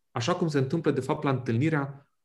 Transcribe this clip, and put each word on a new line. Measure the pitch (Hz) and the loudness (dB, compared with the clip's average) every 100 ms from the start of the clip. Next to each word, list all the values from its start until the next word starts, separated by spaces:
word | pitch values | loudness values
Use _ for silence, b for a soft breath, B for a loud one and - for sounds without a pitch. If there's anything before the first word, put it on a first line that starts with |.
| _ | _
Așa | - 117 180 | -4 0 0
cum | 170 | 2
se | 143 | 2
întâmplă, | 135 165 160 | 0 0 0
de | 127 | 0
fapt, | 127 151 | 0 -2
la | 147 | 0
întâlnirea | 127 120 113 160 151 139 - - _ | 0 0 0 2 0 -2 -8 -20 _